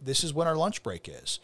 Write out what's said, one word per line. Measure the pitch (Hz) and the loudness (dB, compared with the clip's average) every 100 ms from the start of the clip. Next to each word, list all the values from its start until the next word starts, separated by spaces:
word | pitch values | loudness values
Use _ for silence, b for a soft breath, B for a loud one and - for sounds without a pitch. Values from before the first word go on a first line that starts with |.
this | 131 135 | 0 2
is | 165 | 2
when | 147 165 | 2 2
our | 156 | 4
lunch | 185 - | 2 0
break | - 87 - | -6 -8 -8
is." | - - - | -10 -6 -6